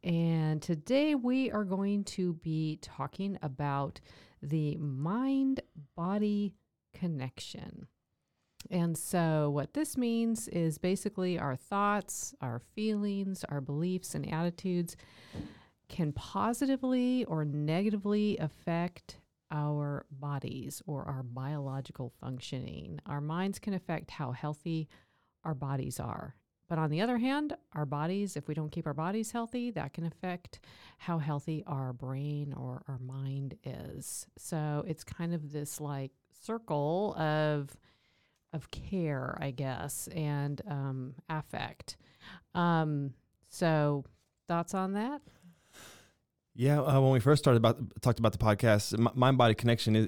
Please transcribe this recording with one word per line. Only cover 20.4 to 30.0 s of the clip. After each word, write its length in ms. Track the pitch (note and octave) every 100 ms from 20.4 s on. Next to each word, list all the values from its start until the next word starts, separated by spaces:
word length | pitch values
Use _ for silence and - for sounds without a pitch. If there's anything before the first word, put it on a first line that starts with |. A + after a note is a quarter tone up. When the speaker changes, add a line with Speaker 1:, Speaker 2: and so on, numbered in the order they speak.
| B2 - C3 - -
Speaker 1:
or 160 | C#3
our 180 | - C3+
biological 880 | B2+ A#2+ C3+ D3+ C#3 C3+ C3 - B2 _
functioning. 800 | C3 B2+ - C3 B2 - - D3 -
Our 140 | C#3+
minds 380 | D3 E3 F#3+ G3
can 160 | -
affect 360 | F#3 - D#3+ -
how 220 | - C3+
healthy 560 | C3 D3+ D3+ E3+ D#3+ D#3 - _ _ _ _
our 100 | D#3+
bodies 460 | C#3+ C#3 C#3 C3 -
are. 340 | - - - - _ _ _
But 120 | D#3+
on 100 | D#3
the 120 | D3+
other 160 | A3+ B3
hand, 360 | B3 C#4+ D4+ - _
our 100 | -
bodies, 520 | D3 C#3+ D#3+ F#3+ G3+ D3
if 100 | C#3
we 60 |
don't 180 | D3+ D#3
keep 140 | E3+ D#3+
our 80 |
bodies 360 | C#3+ E3 G#3+ A3
healthy, 380 | A#3+ A3+ B3 A#3+
that 200 | F#3+ C#3
can 140 | -